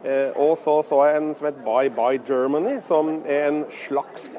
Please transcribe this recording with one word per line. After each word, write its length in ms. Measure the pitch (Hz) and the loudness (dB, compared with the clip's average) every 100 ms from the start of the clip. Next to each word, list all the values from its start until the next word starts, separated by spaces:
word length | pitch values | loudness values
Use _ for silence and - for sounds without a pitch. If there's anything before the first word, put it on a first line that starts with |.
Eh, 280 | - 135 135 - | -2 -2 0 2
og 220 | 147 160 | 2 2
så 240 | - 151 | 2 2
så 200 | 151 143 147 | 2 4 4
jeg 100 | 151 | 4
en 180 | 151 | -2
som 120 | 147 147 | -4 -6
heter 180 | 139 | -6
Bye 240 | 117 117 135 | 0 2 2
Bye 280 | 117 120 135 131 | 0 0 0 0
Germany, 540 | 131 131 147 202 277 | 0 2 0 -2 -4
som 400 | - 160 156 156 156 | 0 0 2 -4 -2
er 180 | 143 147 | 0 0
en 160 | 151 147 - - | -2 -4 -12 -4
slags 420 | 139 - - - | -4 -4 -16 -16